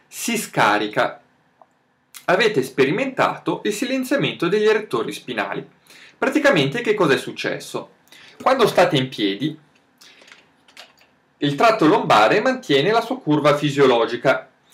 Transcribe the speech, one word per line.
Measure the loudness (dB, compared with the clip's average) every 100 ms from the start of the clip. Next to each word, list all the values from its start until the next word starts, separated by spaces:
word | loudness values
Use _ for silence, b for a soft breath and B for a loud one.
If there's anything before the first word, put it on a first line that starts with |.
| b
si | -10 -6 -6
scarica. | -4 0 2 2 0 -2 -4 -6 _ _ _ _ _ _ _ _ _ -10 -2
Avete | 0 2 0
sperimentato | -2 0 0 0 -4 -2 -2 -2 -6 -4
il | -4
silenziamento | -4 -4 -4 -2 -2 -2 -4 -2
degli | 2 2
erettori | 0 -2 -6 -6
spinali. | -10 -8 -6 -6 -8 -12 _ B B B _
Praticamente | -2 2 2 2 0 -2
che | -2
cosa | 0 2 2
è |
successo? | -2 -8 -8 -8 -10 -12 -12 _ _ B B B
Quando | -2 2 2
state | 4 2 0
in | -2
piedi, | -2 -4 -2 -6 -8 _ _ _ _ B B B B _ _ _ -20 -20 _ _ _ _ _
il | -4 2
tratto | 2 4 4
lombare | 2 4 4 4 2
mantiene | 0 -4 0 2 2
la | 0
sua | -2 -6
curva | -2 2 2 2
fisiologica. | 0 2 4 4 0 0 0 -2 -4 _ b